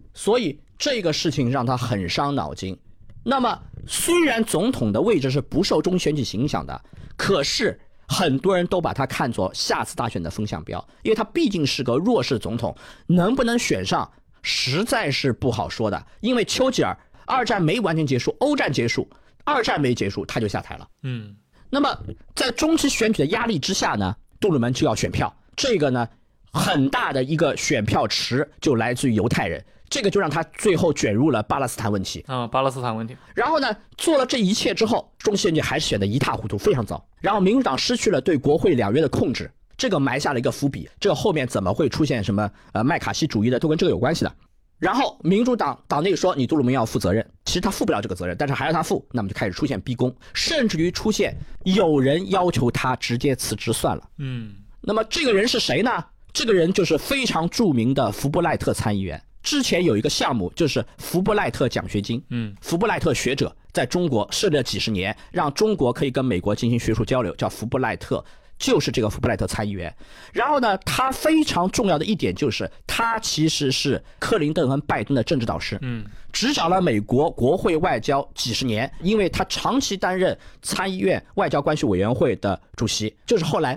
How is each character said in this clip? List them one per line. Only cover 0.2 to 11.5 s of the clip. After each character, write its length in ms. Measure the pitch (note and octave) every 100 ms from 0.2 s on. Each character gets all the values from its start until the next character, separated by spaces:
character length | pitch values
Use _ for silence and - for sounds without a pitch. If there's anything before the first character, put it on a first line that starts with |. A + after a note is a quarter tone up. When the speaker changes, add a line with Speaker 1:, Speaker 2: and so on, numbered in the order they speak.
| - A#3+
Speaker 1:
以 220 | F#3+ C#3+ - -
这 240 | D4 B3
个 120 | E3+
事 180 | D3 E3+
情 200 | D3 A#2+
让 140 | C3+
他 120 | A#2+ B2+
很 320 | A#2+ G#2+ F2
伤 260 | - C#3+
脑 200 | C#3 D2+
筋。 220 | - F#2+ F#2 - - - -
那 160 | - C4+
么 180 | A#3+ - - - -
虽 380 | - - F4
然 200 | D#4 A3+
总 260 | A3 D#3+ A3
统 220 | - A2
的 80 | G2+
位 180 | F#3+ F#3+
置 120 | C3
是 100 | C3+
不 220 | B2 B2+
受 180 | G3+ D#3
中 180 | F3 F3+
选 160 | D#3
举 80 | D3+ A2+ G2
影 100 | C#3+
响 180 | G2
的， 160 | C2+ C2 - - - -
可 260 | - F#3+
是 380 | - - G#3 - - - -
很 320 | - F3 C3+
多 160 | F#3
人 100 | F#3 F3
都 140 | F#3
把 120 | D3+
他 140 | - C3+
看 240 | - D3
作 200 | A2 F#2
下 280 | - - E3+
次 120 | - -
大 120 | A#2
选 140 | G2+
的 80 | E2
风 160 | - G#2
向 160 | E2+
标， 200 | D#2 F#2 - -
因 80 | -
为 40 |
他 100 | A3
毕 240 | A4+ -
竟 180 | D4+